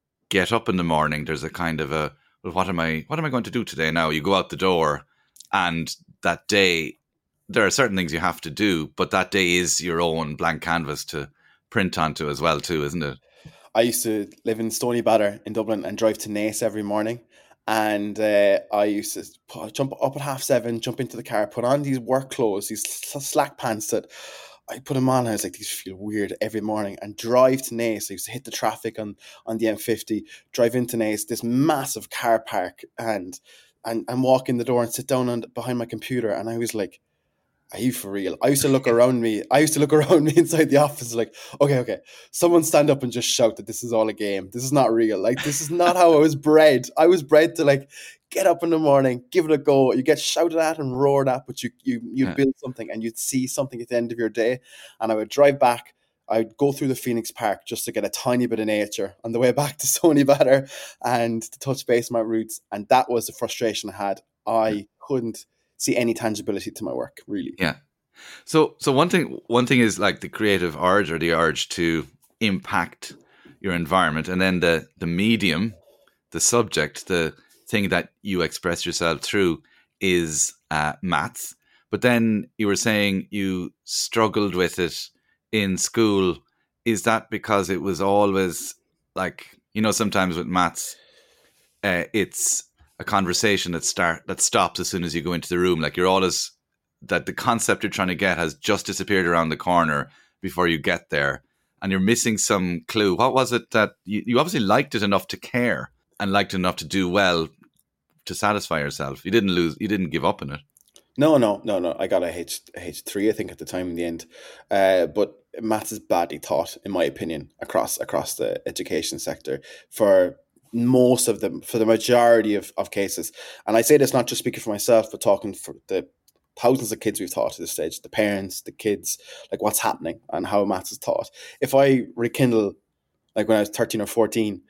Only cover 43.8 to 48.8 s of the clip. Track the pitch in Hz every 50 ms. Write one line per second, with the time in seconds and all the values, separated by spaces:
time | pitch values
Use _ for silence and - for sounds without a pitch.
43.8 | - 117 117 110 110 110 104 107 104 101 101 95 92 95 - 120 127 131 147 143
44.8 | 123 110 113 113 113 110 104 92 95 117 131 135 - 147 143 - 160 143 170 175
45.8 | 175 175 180 185 175 170 160 147 156 156 147 139 143 151 151 156 156 151 135 120
46.8 | 127 - - 147 160 175 185 175 143 - 151 151 165 165 165 165 156 143 139 135
47.8 | - - - - - - - _ _ _ - 180 190 185 170 170 170 170 165 160